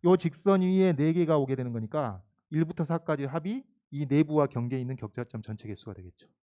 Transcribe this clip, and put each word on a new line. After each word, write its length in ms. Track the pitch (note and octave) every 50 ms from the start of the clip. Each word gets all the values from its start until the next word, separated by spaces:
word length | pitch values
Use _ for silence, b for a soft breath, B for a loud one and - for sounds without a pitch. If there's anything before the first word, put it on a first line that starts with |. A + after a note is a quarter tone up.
| -
요 120 | F3 F#3 F3+
직선 440 | - E3 - - - G3 G3 F#3+
위에 320 | F#3 F#3 F#3 F#3+ F#3+ F#3 E3+
네 200 | C3 D3 D#3 E3
개가 240 | F3 E3+ D#3 D#3+ D3+
오게 180 | C#3 C3 C3+
되는 180 | B2+ B2+ B2 A#2
거니까 480 | A2+ A2 G#2+ - D3+ C#3+ A#2 G2+ F#2+ - _ _ _ _ _
일부터 360 | D3+ D#3 E3 D#3 E3+ - E3+
사까지 400 | D3 E3 E3 E3 - D#3 C#3+ C#3
합이 400 | C3+ C3+ E3 D3+ F#3 A3 C4 C4+ _ _ _ _ _
이 140 | - C#3+ D3
내부와 420 | C3+ C#3 D3 D#3 D3 D3+ D3+ C#3+ C#3
경계에 320 | C3+ B2 A#2+ A#2+ B2+ C3
있는 160 | B2+ B2 C3
격자점 460 | B2 - G#2 _ - B2 - - A2+
전체 260 | A2 - A2 G#2 - G#2
개수가 260 | G#2 - - A2 G2
되겠죠. 340 | G2 F#2 F2+ _ _ _ _ _ _ _